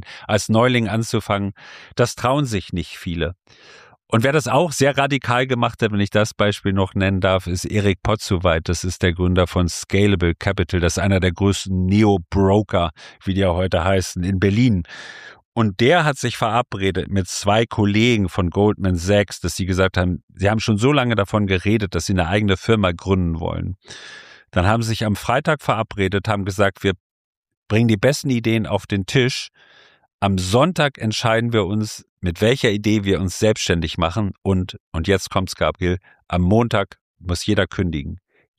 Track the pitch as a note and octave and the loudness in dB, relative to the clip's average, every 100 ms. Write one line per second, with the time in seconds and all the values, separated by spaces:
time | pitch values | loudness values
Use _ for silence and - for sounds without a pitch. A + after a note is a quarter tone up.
0 | - - - G#2+ - A2+ B2+ B2 A2+ A2+ | -4 -12 -2 -2 2 2 4 2 0 -2
1 | A2+ A2 - G2+ G2 - - - - - | -2 -4 -2 -2 -2 -8 -18 -20 -8 -2
2 | A#2+ - B2 C#3+ C3+ G#2 - F2 D#2+ - | -2 0 0 0 0 -4 -4 -6 -6 -10
3 | F#2 E2 D#2 - _ - - - - _ | -8 -4 -4 -6 _ -20 -20 -20 -20 _
4 | - A2+ C3 D3+ - C3+ F3 - C3+ C3 | -2 0 2 0 2 0 0 2 0 2
5 | C#3 C#3 - B2 C3 A#2+ A#2 - A2+ G#2 | 0 -2 0 0 0 0 -2 -2 -2 0
6 | G2+ G#2 G#2+ - G#2 - G2+ G2 F#2+ G2 | 0 0 0 0 -2 0 -2 0 0 0
7 | F#2+ F#2+ F#2+ F#2 F2+ F2+ - G#2 G2+ F#2 | 0 2 2 0 0 -6 -4 0 0 0
8 | - A2 - F#2 F2+ E2 E2+ E2+ F#2 - | -2 -2 -2 0 2 0 0 -4 -4 -2
9 | F#2 E2+ F2+ F2+ F2 F#2 F2 - - F#2+ | -2 0 0 2 2 0 -2 -4 -2 2
10 | G#2 F#2+ E2+ E2 G2+ F#2+ E2 F#2 E2+ - | 2 2 0 0 -2 -2 -2 0 0 0
11 | G2 F#2+ F#2 E2+ G2 F#2+ F#2+ F#2 F#2 G#2 | 0 2 0 0 0 0 -2 -2 2 4
12 | G#2+ G2 E2+ G2 F#2+ G#2 G#2 F#2+ E2+ - | 4 2 0 0 4 4 2 -2 -2 -6
13 | - - G2 F#2+ F#2+ E2+ F#2 F2 F2+ F#2+ | -20 -12 -4 0 0 0 0 0 0 0
14 | - F#2+ F2 G2 G2 G#2 B2+ F#2+ - - | -2 -4 -2 0 2 4 4 2 -2 -12
15 | - - - - _ - A2 F#2+ A#2 F3 | -18 -20 -20 -20 _ -2 0 2 2 4
16 | D3+ C3 B2 - A#2 A#2 - G2+ F#2+ E2+ | 2 -2 -4 -2 -2 0 -2 -2 -2 -2
17 | C#2+ G2 F2+ - G2+ G#2+ A#2 - G2+ G#2 | -2 -4 -4 -4 0 2 2 0 0 2
18 | A#2+ A2+ F#2 - F2+ F#2+ G#2 - F#2+ F2+ | 2 2 0 -2 -2 2 2 2 0 0
19 | F2+ G#2 G2 - F2 - F#2 F#2 F#2 - | 2 2 2 -4 -6 -4 -2 0 0 2
20 | F2+ F2 _ - G2 A2 - G#2 B2+ D3 | 0 -2 _ -2 0 0 0 2 2 2
21 | B2 G#2+ G2 G#2+ G2 F#2 G2+ A2 F#2+ F2 | 0 0 0 0 0 0 0 0 0 -4
22 | - F#2 D#2+ G#2+ G#2 F#2 - A2 F#2 E2+ | -2 0 2 0 0 0 2 2 2 0
23 | F#2+ F#2+ E2+ E2 E2+ E2 F2+ F#2 - - | 0 0 0 -2 -4 -6 -6 -10 -14 -20
24 | - - - - _ F#2 F#2 A#2 A2 A2 | -20 -20 -20 -20 _ 0 2 2 0 -2
25 | G#2+ G2 - B2+ D#3 D3+ - A2 A2 G2+ | -2 -2 -2 -2 0 -2 0 -2 -2 -2
26 | F#2+ G2 A2 G#2 G2 F#2+ G2 - G2 F2+ | 0 0 -2 -2 -2 0 0 0 -2 -2
27 | _ _ _ _ _ _ - G#2+ A#2 G#2 | _ _ _ _ _ _ -2 2 2 4
28 | B2+ D3 C#3+ A#2+ A2+ A2+ E2 G2 - G2 | 2 0 -2 -2 0 0 0 -4 -2 -4
29 | F#2 C#3 B2 - - _ _ _ _ _ | 0 2 2 0 -10 _ _ _ _ _
30 | _ - G2+ F#2 F#2 A#2 E3 E3 C#3+ - | _ -4 0 0 2 2 2 2 -2 -2
31 | A2 - A#2 A2+ A#2 A2+ F2+ G#2+ G#2+ - | -4 -2 0 2 2 0 0 0 -4 -6
32 | - _ F#2 E2+ G#2+ C#3 B2 G#2 G#2+ G#2+ | -18 _ -6 0 2 2 0 0 2 2
33 | G2 E2+ F#2 - G#2+ G#2+ - E2+ E2 - | 2 0 0 0 0 0 0 -2 -2 -2
34 | E2 G#2 G2 - G2 F#2 F2+ - _ E2 | -2 -2 -4 -4 -2 0 -2 -8 _ -4
35 | F2 F#2+ - G2 F#2+ - D#2 - F2+ F2+ | 0 0 0 -4 -4 -2 -2 0 -2 -2
36 | _ _ - F2+ F2+ A2 A#2+ G#2+ G2 - | _ _ -4 0 4 4 2 0 -2 -8
37 | _ _ F2 F2 - G#2 F#2 - F2+ D#2 | _ _ -6 -4 -2 0 0 -2 -2 -4
38 | D#2 F2 _ _ _ | -6 -12 _ _ _